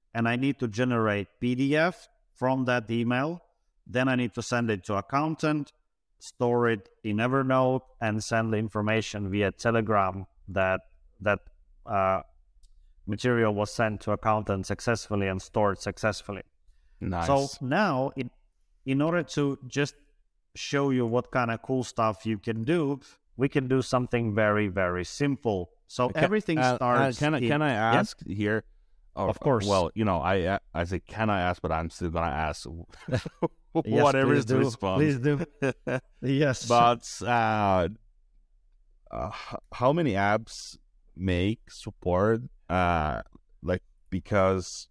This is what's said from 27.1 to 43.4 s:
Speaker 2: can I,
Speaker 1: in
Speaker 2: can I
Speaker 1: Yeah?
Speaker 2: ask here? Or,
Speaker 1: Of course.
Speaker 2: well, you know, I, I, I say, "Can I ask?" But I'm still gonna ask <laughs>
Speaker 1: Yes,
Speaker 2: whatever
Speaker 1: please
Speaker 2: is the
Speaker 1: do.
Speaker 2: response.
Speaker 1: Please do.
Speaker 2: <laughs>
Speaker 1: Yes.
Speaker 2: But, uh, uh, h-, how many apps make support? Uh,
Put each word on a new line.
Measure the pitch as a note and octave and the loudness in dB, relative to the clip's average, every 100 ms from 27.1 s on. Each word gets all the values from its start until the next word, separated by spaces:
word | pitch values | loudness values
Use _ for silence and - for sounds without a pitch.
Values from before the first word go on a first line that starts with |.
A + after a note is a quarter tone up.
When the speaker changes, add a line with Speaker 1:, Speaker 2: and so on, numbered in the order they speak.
| A#2+ | 2
Speaker 2:
can | D3 D3+ | 0 0
I, | |
Speaker 1:
in | A#2 | 2
Speaker 2:
can | D3 | 2
I | D3+ | 2
Speaker 1:
Yeah? | G#2+ A2+ A#2+ | 2 2 2
Speaker 2:
ask | G#3+ - - | 2 -4 -10
here? | G2+ G#2 A2 - - _ _ _ - | -2 0 -2 -4 -14 _ _ _ -4
Or, | F#2+ | -4
Speaker 1:
Of | - | -2
course. | D3+ A#2+ G2+ | 0 2 4
Speaker 2:
well, | F#2+ E2+ G#2+ | 2 2 0
you | |
know, | G#2+ F2 | 0 2
I, | D#2+ G2 F2 G2 | 2 0 0 -2
I, | - | -4
I | E2 | -4
say, | F2 F#2 | -4 -4
"Can | - G#2+ A2 | -8 -4 -2
I | G2+ | 0
ask?" | F2+ F2+ | 0 -2
But | - | -2
I'm | D#2+ E2 | -2 -4
still | - F2+ | -6 -4
gonna | E2 E2 D2 | -2 -2 -2
ask | D#2 C#2+ - E2 - | -4 -6 -10 -14 -16
<laughs> | - - | -18 -6
Speaker 1:
Yes, | B2+ - - D#3+ - _ E3 - C#3+ | -4 -4 -6 -6 -6 _ -4 2 4
Speaker 2:
whatever | C#3+ C3+ C#3 | 4 4 4
Speaker 1:
please | C#3+ | 2
Speaker 2:
is | A2 | 2
the | C3 | 2
Speaker 1:
do. | |
Speaker 2:
response. | C3+ A#2 F#2+ F#2+ | 0 -2 -2 2
Speaker 1:
Please | D3+ C3 | 2 2
do. | C#3 C#3+ F3 _ C3+ - - B2+ - | 0 0 -4 _ -4 -4 -4 -6 -6
Speaker 2:
<laughs> | _ | _
Speaker 1:
Yes. | B2+ C3+ D3 B2 A#2 | -2 2 2 0 2
Speaker 2:
But, | A#2+ A#2 A#2+ - - | 6 6 4 -2 -8
uh, | G2 A#2+ A2 G#2+ G2+ F#2 E2+ A2 _ _ _ _ _ _ _ _ _ _ - | -2 2 2 2 4 4 2 -2 _ _ _ _ _ _ _ _ _ _ -14
uh, | A1 D2 | -8 -8
h-, | - - - - | -10 -12 -14 -12
how | - B2+ | -2 2
many | D#3+ D3+ | 2 2
apps | G2 G2+ G#2+ A#2 - - - _ _ _ D2+ | 2 2 0 -2 -14 -16 -18 _ _ _ -6
make | F#2+ F2 F#2+ A2+ - | 0 2 2 -2 -8
support? | - - - F2+ F2+ G#2+ A2+ C3 - - | -16 -14 -8 0 2 2 2 -2 -14 -4
Uh, | F2+ F2 E2 D2+ A#1 - - | 0 2 2 0 -4 -8 -18